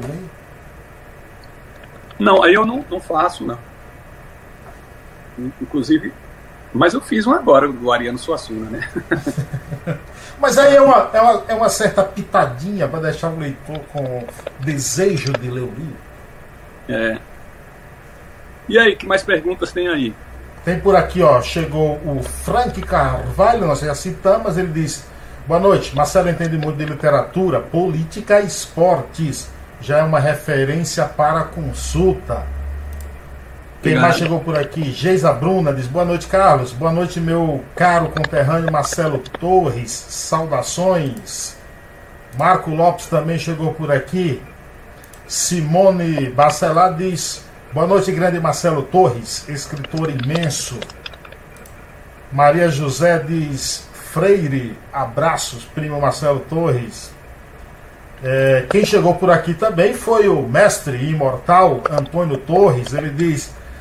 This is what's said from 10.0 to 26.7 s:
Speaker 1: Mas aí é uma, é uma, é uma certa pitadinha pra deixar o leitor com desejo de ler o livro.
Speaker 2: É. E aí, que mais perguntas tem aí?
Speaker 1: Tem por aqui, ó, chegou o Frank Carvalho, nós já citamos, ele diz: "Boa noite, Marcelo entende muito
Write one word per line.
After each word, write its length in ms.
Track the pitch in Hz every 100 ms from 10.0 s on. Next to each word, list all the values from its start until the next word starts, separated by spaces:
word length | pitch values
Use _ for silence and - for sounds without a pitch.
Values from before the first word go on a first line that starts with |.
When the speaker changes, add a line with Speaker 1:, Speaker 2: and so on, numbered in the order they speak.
| - - - -
Speaker 1:
Mas 160 | 277 247
aí 200 | 285 277
é 40 |
uma, 300 | 277 233 -
é 80 | 220
uma, 220 | 233 208 -
é 60 |
uma 140 | 220 220
certa 340 | - 208 202
pitadinha 840 | 196 - - 196 139 123 175 202 139
pra 140 | 160
deixar 280 | 156 - 165
o 80 | 160
leitor 420 | 147 135 - 156 -
com 320 | 147 131 123 120 - - -
desejo 720 | 135 143 123 160 196 160 117
de 180 | 135 127
ler 120 | 127
o 40 | 123
livro. 300 | 104 160 - - - - - - - - - -
Speaker 2:
É. 300 | 113 113 110 - - - - - - - - - - - - - - -
E 100 | 214
aí, 160 | 226
que 100 | - 190
mais 160 | 190
perguntas 500 | - 170 160 180 170
tem 160 | 175 180
aí? 260 | 156 120 104 - - - -
Speaker 1:
Tem 140 | - 175
por 160 | 196
aqui, 280 | 190 - 175
ó, 180 | 165 123
chegou 540 | - 175 151 151 151 151
o 180 | 160 135
Frank 580 | 123 - - 214 247 190
Carvalho, 840 | 170 175 135 127 123 - 208 233 175
nós 140 | 131
já 140 | 147 135
citamos, 600 | 185 165 190 220 208 170
ele 120 | 185
diz: 320 | 160 147 - - - - - 135
"Boa 120 | 165
noite, 360 | 196 131 - 135
Marcelo 320 | 147 190 175
entende 280 | 165 165 160
muito 200 | 151